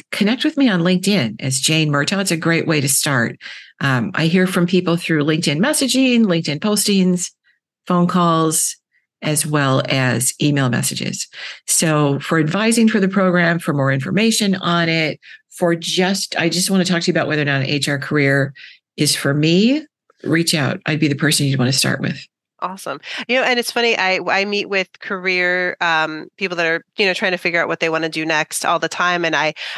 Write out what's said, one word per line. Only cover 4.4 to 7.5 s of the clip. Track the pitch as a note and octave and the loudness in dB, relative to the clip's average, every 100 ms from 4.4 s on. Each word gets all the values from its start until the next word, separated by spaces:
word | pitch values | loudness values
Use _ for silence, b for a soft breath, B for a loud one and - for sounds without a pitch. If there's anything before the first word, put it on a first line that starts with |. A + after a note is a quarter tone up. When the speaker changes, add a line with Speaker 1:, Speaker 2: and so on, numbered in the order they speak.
| F#3 | 2
Speaker 1:
from | F#3 F3 | 2 2
people | F3+ E3+ E3+ | 2 2 -2
through | - D#3 | 0 0
LinkedIn | D3 D#3+ E3 D3 | 0 0 0 0
messaging, | C4 D4+ C4 B3+ C4 A#3+ G#3+ | 0 0 0 2 2 4 2
LinkedIn | E3+ D#3 D3 | 0 -2 -2
postings, | G#3+ G#3 - G3 F#3 F3+ - - _ | 0 0 2 2 2 0 -4 -12 _